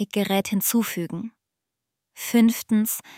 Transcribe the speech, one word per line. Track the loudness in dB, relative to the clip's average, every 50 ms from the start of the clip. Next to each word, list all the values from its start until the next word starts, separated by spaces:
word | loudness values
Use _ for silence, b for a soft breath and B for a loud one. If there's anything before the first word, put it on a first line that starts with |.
| -6 -4
Gerät | -2 -2 0 0 0 0 0 0
hinzufügen. | -2 -2 0 0 0 0 0 -2 -4 -6 -6 -6 -8 -10 -10 -12 -14 _ _ _ _ _ _ _ _ _ _ _ _ _ _ _ _
Fünftens, | -14 -4 2 4 6 6 6 4 0 -2 0 0 0 0 0 -4 -8 B B B